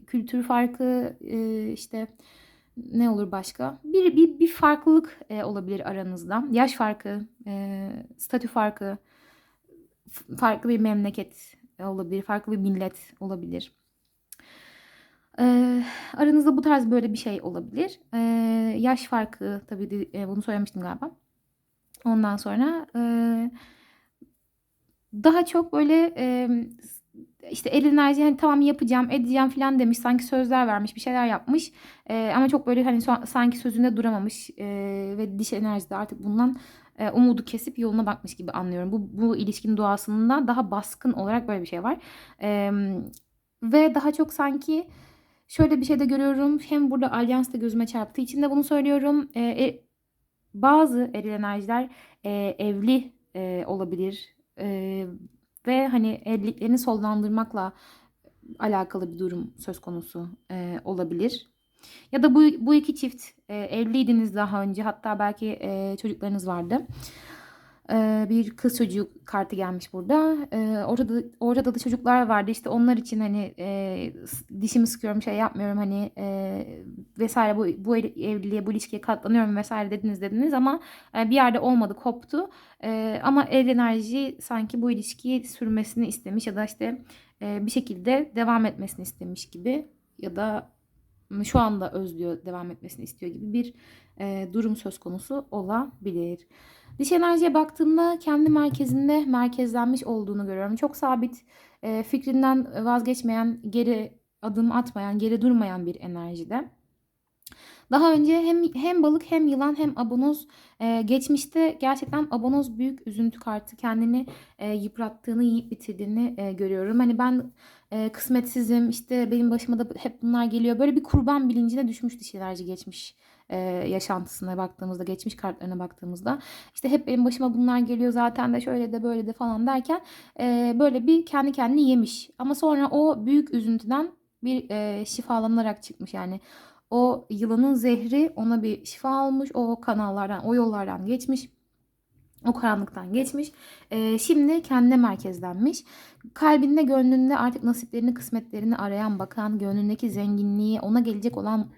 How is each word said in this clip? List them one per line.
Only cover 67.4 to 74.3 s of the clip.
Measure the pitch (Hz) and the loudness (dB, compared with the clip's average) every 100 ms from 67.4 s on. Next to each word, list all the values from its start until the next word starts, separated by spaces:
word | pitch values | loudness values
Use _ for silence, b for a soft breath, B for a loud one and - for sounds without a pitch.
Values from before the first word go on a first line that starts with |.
| B B B B - | B B B B -2
Eee, | 220 220 214 208 | 0 2 0 2
bir | 226 220 - | 0 0 0
kız | 247 240 | -2 0
çocuğu | 226 190 202 - | -2 -2 -6 -10
kartı | - 202 190 190 | -6 -4 -4 -4
gelmiş | 185 180 - | -4 -6 -10
burada. | 185 180 302 311 311 285 | -8 0 2 4 0 -2
Eee, | 220 220 214 | -2 -2 -2
ortada, | 202 240 233 233 240 - | -2 0 0 -2 -4 -4
ortada | 240 247 254 | 0 2 0
da | 240 | -2
çocuklar | 254 247 240 247 233 | -2 -2 4 4 4
vardı. | 214 202 | 2 2
İşte | 220 - | -4 -2
onlar | 233 240 240 | 2 4 4
için | 240 220 | 0 -4
hani, | 214 208 196 - | -2 -2 -4 -8
eee, | 180 196 196 185 - - | -6 -4 -4 -6 -8 -10
s-, | - | -14